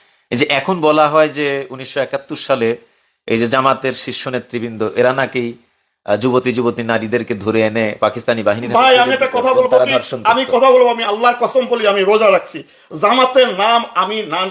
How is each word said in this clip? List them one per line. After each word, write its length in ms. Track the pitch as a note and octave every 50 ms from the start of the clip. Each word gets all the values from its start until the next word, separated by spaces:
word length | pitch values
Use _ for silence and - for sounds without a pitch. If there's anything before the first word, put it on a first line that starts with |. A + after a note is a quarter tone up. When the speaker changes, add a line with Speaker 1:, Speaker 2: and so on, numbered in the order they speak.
| _ _ _ _ _ -
Speaker 1:
এই 60 | -
যে 100 | A#2+ D3
এখন 340 | - C#3+ C3+ - - F#3+ F3
বলা 280 | D3+ D3+ D3+ D#3 D3+ D3+
হয় 200 | D3+ D#3 D#3 D3+
যে 380 | C3+ C#3+ D3 C#3+ C#3 C#3 C#3 -
উনিশশো 300 | C3 B2+ C3 B2+ - C#3+
একাত্তর 360 | C3 B2+ - C#3 - - D#3
সালে 400 | - - - C#3 B2 A#2 A2+ G2 - - _ _ _ _ _ _ _ _
এই 120 | - A2+ A2+
যে 80 | A#2
জামাতের 480 | A#2 A#2+ C3+ C3 C3+ C3 - - C3 B2
শীর্ষ 340 | - - - A#2+ - - C#3
নেতৃবৃন্দ, 600 | B2+ A#2+ A#2 - - A#2+ A2 A#2+ A2+ G#2+ G#2+ G#2+ D#2+
এরা 160 | G2 B2 B2 C3
নাকি, 400 | C3+ C3+ B2 - C3 A#2+ A#2+ A#2 - _ _ _ _ _ _ _ _ -
আহ, 120 | - G#2
যুবতী 360 | G#2+ A2 B2+ B2 B2+ B2+ B2+ A#2+
যুবতী 300 | A#2+ A#2+ A#2 A#2 A#2+ A#2
নারীদেরকে 520 | A2+ A#2 A2 A2 A2 A2+ A#2+ A2 - A#2+
ধরে 280 | G2+ F#2+ A2 A2 A2+ A2
এনে 340 | G#2+ G#2+ A2+ A2 G#2+ G#2 -
পাকিস্তানি 420 | - G#2+ - A#2+ - - A#2 A2+ G#2
বাহিনীর 280 | G#2 G#2 A2+ A#2+ B2
Speaker 2:
ভাই, 140 | - A3+ B3+
Speaker 1:
হাতে 140 | C4 B3+ B3
Speaker 2:
আমি 140 | B3 B3+ C4
একটা 140 | B3+ C4+
Speaker 1:
তুলে 140 | B3+ - B3
Speaker 2:
কথা 80 | B3 C4
Speaker 1:
দিত, 100 | B3+ B3+
Speaker 2:
বলবো 120 | B3+ B3+
Speaker 1:
তারা 160 | - B3+ -
Speaker 2:
কি? 60 | - -
Speaker 1:
ধর্ষণ 320 | B2 - - - B2 A2
Speaker 2:
আমি 200 | G#3 A#3 B3 C4
Speaker 1:
করত। 140 | G#3 F#3+ A#3
Speaker 2:
কথা 120 | C4 C4
বলবো, 200 | B3 B3+ B3 A#3+
আমি 140 | A#3 A3+ A3+
আল্লাহর 300 | G#3 G3+ A3 A#3 B3 A#3+ A#3+
কসম 260 | A#3+ A3+ - C4 B3
বলি, 200 | G#3+ A#3 A#3 G#3+
আমি 160 | G3+ G3 G3+ F#3+
রোজা 280 | F#3+ G#3+ G#3+ A3 G3+
রাখছি, 320 | F#3 E3+ - - - D#3 C3+ _ _ _ _ - - D#3
জামাতের 480 | G3+ G#3 A#3 C4 B3+ B3+ B3+ C4+ B3+ A3+
নাম 360 | G3 F3+ G3+ A3 A#3 A#3 - - -
আমি 280 | E3+ F#3 F#3+ G#3+ A3 G#3
নাম 280 | D#3 D#3 F3 F#3 F#3+